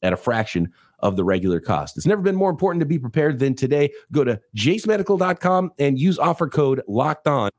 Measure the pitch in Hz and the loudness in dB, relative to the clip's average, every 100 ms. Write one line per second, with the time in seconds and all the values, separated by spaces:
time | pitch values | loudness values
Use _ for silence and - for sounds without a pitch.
0 | 92 90 - 113 107 90 85 _ _ _ | -2 -2 -2 -2 -2 -2 -4 _ _ _
1 | 101 95 90 95 92 85 - 87 76 - | -2 0 0 0 0 -2 -2 -4 -4 -4
2 | - 208 190 190 190 165 190 170 156 165 | -2 0 0 0 -2 0 -2 0 -2 -2
3 | 127 156 147 135 135 131 131 143 143 - | -2 0 0 0 -2 0 0 2 0 -2
4 | - 139 127 110 _ 107 110 208 208 214 | -6 0 0 -2 _ -2 0 0 0 -2
5 | 190 196 185 180 180 185 185 _ 143 131 | 0 0 0 0 2 2 0 _ 0 2
6 | 165 175 151 170 160 151 143 131 - 101 | 2 2 0 0 -2 2 2 0 -2 0
7 | 143 151 - 139 104 | 0 0 0 0 0